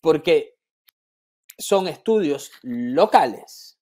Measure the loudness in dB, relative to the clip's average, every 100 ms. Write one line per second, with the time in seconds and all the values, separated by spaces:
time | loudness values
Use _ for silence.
0 | 0 0 2 0 0 _ _ _ _ _
1 | _ _ _ _ _ -16 -2 -2 -2 -8
2 | -2 0 0 -4 -10 -18 -12 -8 -4 0
3 | 4 4 2 -4 -16 -20 -20 _